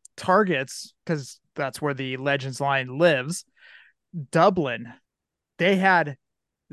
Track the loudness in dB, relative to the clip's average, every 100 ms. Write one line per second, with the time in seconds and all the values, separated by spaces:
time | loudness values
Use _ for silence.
0 | -18 -8 2 4 4 0 -4 -10 -16 _
1 | -6 -6 -6 -16 _ -6 -6 -4 -4 -4
2 | -6 -4 -2 -2 -4 -4 -2 0 -2 2
3 | 4 4 0 -8 -12 _ -20 -20 _ _
4 | _ -14 -2 4 4 4 -2 -6 -10 -18
5 | _ _ _ _ _ -2 0 2 4 4
6 | 2 -4 _ _ _ _ _